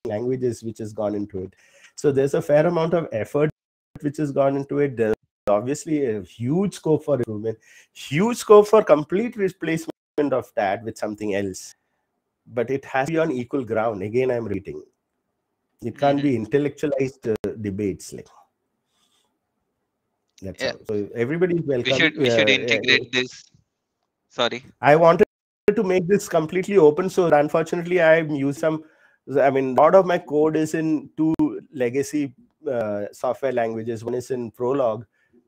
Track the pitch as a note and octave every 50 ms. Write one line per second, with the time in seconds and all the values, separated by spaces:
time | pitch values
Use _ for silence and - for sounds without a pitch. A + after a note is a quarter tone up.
0 | _ A2+ G#2 G#2 A#2+ B2 C3 B2 B2 B2 A2 - A2+ A2+ A2 - A2+ G#2+ A2 A2
1 | G#2+ G#2 G#2 G#2 G#2 G2+ - F#2+ F#2 F#2+ - _ _ _ _ _ - - _ -
2 | - D3 C3 C3 C3+ C#3 - E3 - - D3 D3+ D#3 F3 F3 E3 D#3+ D#3+ F3 E3+
3 | D#3+ - - G#2+ G#2 - - C#3+ D3+ D#3 - _ _ _ _ _ _ _ _ -
4 | - D3 C#3 - D#3 C#3+ C3+ C#3 C3+ C#3 C#3 C#3 C#3 - C#3+ C#3+ C#3+ C#3 B2 A2
5 | A2+ G#2+ A2 - _ _ _ _ _ - G2+ G#2 A#2+ B2 D3 - - E3+ D#3 D3
6 | C#3 B2 G#2+ G#2 F#2 F2+ - - A#2 B2 D3 F3+ G3+ F#3+ - - - D#3+ D#3 D3
7 | D3+ D3+ C#3+ B2+ A#2 A2 G#2+ G#2 G#2+ A2 G#2+ - _ _ - - - _ _ -
8 | - - C3+ D#3 G3+ A#3+ B3 - - - G#3 G#3 G#3 G#3 - A3 - - D#3 D3
9 | D3 - F3 G3 A#3 B3 - G#3+ G3 F#3 F3 - - D#3+ E3 D#3+ - - - -
10 | _ _ _ - D3 C#3 C3+ B2 G#2+ - _ A2+ G#2+ F#2+ G2 A2 A2 A2+ G#2+ -
11 | - G#2+ G#2+ - A2 G#2+ F#2+ G2+ G2+ G2 F#2 - - - - _ _ _ _ _
12 | _ _ _ _ _ _ _ _ _ - A2+ B2 A#2 A2+ C3+ C3+ - - - E3
13 | E3 E3 E3 D#3+ D#3+ D#3+ C3 B2+ A#2+ - - C#3 B2+ G#2 A2+ G#2+ G#2+ A#2+ G#2+ F#2+
14 | F#2 G#2+ G#2+ B2+ C3 B2+ B2 A#2+ A#2 G2+ G2+ F#2 D#2 E2 D2+ D2+ - _ _ _
15 | _ _ _ _ _ _ _ _ _ _ _ _ _ _ _ _ - A#2 A2 -
16 | C#3+ C#3+ C#3+ C#3+ C#3+ D3 B2+ A2+ G#2 - - C#3+ D3 C#3 - - - D3+ C#3 C3+
17 | C3+ C3 - _ - A#2+ G#2+ G#2 - G2+ E2 A2+ G#2+ G#2 F#2+ G2 G#2 G2 F2 D#2+
18 | - - - B1 - - _ _ _ _ _ _ _ _ _ _ _ _ _ _
19 | _ _ _ _ _ _ _ _ _ _ _ _ _ _ _ _ _ _ _ _
20 | _ _ _ _ _ _ _ - F#2+ F#2+ F2+ - B2+ B2+ - - - - G#2+ G#2
21 | G2+ F#2+ - A#2 A#2 B2+ D#3 E3+ F3+ F3 F3 E3 D3 C3+ C3+ B2 B2 B2+ C3+ C3
22 | E3 D#3 - - C#3 B2 A#2 A2+ G2 - C3+ B2+ - B2 - - G#2+ B2+ C3 B2+
23 | B2 A#2+ B2+ B2+ B2+ B2 - - - _ _ _ _ _ _ _ _ _ _ _
24 | _ _ _ _ _ _ _ - A#2+ A#2 A#2 A#2+ - - _ _ A#2+ C3+ D3 D#3+
25 | F3 E3 E3 E3 G#3 - _ _ _ _ _ _ _ - G3+ A#3 G#3 F#3 F3+ F#3
26 | E3+ E3 G3+ G3 - - - E3 D#3 D#3 F#3 F#3 F3+ - G3+ G3 D#3 D3 D3 D3+
27 | F3+ F#3+ - - F3+ E3 D3 D3 D3 D3+ - E3 D#3+ - - F3 E3+ F3 F3+ F3+
28 | E3 D#3+ D#3+ E3 E3 D3 D3+ C#3 C#3 C#3 C#3 - - D#3+ D#3 D#3 D#3 - _ _
29 | _ _ _ _ _ - C3 C#3 B2+ C#3 C3 C3+ C3 C3 B2+ B2+ D3 D#3+ F3+ G3
30 | F#3 F3+ F3 F3 F3 - C#3 D3+ D#3 D#3 D#3 D#3 D#3 D3+ - D#3+ D#3+ D#3+ D#3 C#3
31 | C3 - _ - D#3+ D#3+ D#3+ D#3 D3+ C#3 G#2+ - - _ - B2+ B2+ A#2 A#2+ C#3
32 | C#3 - - D3+ C#3+ C3+ B2 _ _ _ _ _ - D3 B2+ A#2 A2 G#2+ G#2 G2+
33 | G#2 - - - - B2+ A#2+ - - C3 B2 B2 A#2 A2+ A2+ A2+ A2 A#2 A#2 G#2+
34 | A2+ A2+ B2 B2+ B2 - C#3 B2 A#2+ A2+ - - B2 B2 C#3 C#3+ C3 A#2 G#2+ A#2
35 | A#2 - _ _ _ _ _ _ _